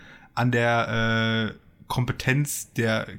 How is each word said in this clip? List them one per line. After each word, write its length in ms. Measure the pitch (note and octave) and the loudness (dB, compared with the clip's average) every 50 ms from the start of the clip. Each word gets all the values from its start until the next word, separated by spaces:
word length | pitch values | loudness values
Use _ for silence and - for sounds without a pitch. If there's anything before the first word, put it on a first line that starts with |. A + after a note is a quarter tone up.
| - - - - - - - | -16 -20 -20 -20 -20 -8 -4
an 160 | - B2 B2+ | 0 0 2
der, 1000 | A#2+ A#2+ A#2 A#2 A#2 A#2 A2+ A2+ A2+ A2+ A2+ A2+ A2+ A2+ A2+ A2+ A2+ A2+ A2 G#2 | 2 4 4 4 4 2 2 0 0 0 0 2 2 2 0 0 0 0 -2 -4
äh, 60 | - - - - - - - - | -6 -10 -18 -20 -20 -14 -10 -4
Kompetenz 840 | - B2+ B2 - - - - C3 C3 D3 D3 - - - - - | -2 -2 0 -2 -2 -2 0 0 2 2 0 -2 -4 -8 -10 -8
der 340 | - B2 A#2 A2 A2 A2 - - G2 | -4 -2 0 0 0 0 -2 -6 -10